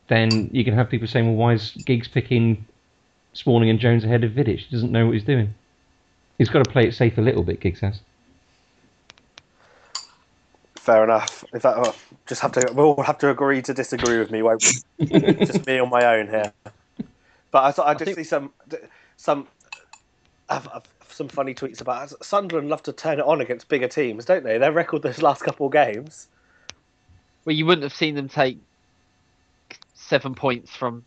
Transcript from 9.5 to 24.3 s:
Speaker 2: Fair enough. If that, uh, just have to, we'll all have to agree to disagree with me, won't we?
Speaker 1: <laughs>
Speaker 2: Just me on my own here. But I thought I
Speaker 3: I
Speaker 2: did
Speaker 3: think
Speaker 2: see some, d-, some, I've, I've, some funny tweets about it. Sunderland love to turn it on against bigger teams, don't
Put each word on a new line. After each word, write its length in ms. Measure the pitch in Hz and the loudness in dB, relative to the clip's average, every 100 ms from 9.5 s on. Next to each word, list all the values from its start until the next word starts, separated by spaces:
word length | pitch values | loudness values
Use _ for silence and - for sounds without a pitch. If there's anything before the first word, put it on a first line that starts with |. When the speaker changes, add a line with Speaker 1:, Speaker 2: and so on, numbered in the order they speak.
| _ _ _ _ - - _ _ _ _ _ _ - | _ _ _ _ -18 -18 _ _ _ _ _ _ -8
Speaker 2:
Fair 280 | - 110 | 4 4
enough. 400 | 110 110 - - - | 6 2 0 -10 -14
If 80 | 120 | -2
that, 160 | 131 113 | 0 0
uh, 160 | 120 - - - - | -2 -4 -18 -20 -12
just 140 | - | -6
have 100 | 139 | -2
to, 160 | 127 127 | 0 0
we'll 140 | 127 151 | 4 2
all 100 | 143 | 4
have 160 | 135 147 | -2 0
to 100 | 143 | 0
agree 320 | 131 139 135 | 0 0 -2
to 120 | 123 | -2
disagree 440 | 131 123 123 120 117 | -6 -6 -2 0 0
with 140 | 104 | -2
me, 100 | 110 | 0
won't 220 | 113 113 - 127 - - | 0 2 0 0 -8 -6
we? 80 | 151 | 2
Speaker 1:
<laughs> 40 | - 175 - - | 2 4 2 0
Speaker 2:
Just 200 | 190 - | -2 -2
me 100 | 131 | 0
on 100 | 123 | 2
my 280 | 123 120 113 | 4 4 4
own 100 | 104 | 0
here. 240 | 110 104 _ - _ _ - - _ _ _ _ | -4 -4 _ -20 _ _ -16 -16 _ _ _ _
But 120 | 135 | 2
I 80 | 135 | 2
thought 160 | 143 147 | 2 0
I 40 | |
Speaker 3:
I 20 | |
Speaker 2:
did 120 | 147 160 | 0 -4
Speaker 3:
think 120 | 170 | -8
Speaker 2:
see 60 | |
some, 280 | 160 151 139 _ - | -6 -6 -6 _ -16
d-, 100 | 156 107 _ _ _ | -16 -16 _ _ _
some, 300 | - 147 131 _ _ - _ - _ _ _ _ - | -4 -4 -4 _ _ -20 _ -20 _ _ _ _ -8
I've, 180 | 143 - | -8 -8
I've, 100 | 117 _ _ _ | -18 _ _ _
some 180 | - 139 | -14 -12
funny 260 | 143 135 | -6 -8
tweets 280 | 120 135 113 | -8 -12 -12
about 300 | 123 123 143 | -10 -10 -10
it. 120 | 143 | -18
Sunderland 460 | - 202 190 165 147 | -4 -4 -2 -6 -4
love 120 | 151 | -6
to 100 | - | -8
turn 260 | - 156 147 | -8 -6 -2
it 60 | 139 | 0
on 160 | 151 | 0
against 260 | 120 123 - | -2 -8 -4
bigger 180 | 143 123 | -2 -2
teams, 380 | 156 127 107 | -2 -4 -4
don't 180 | 117 | -2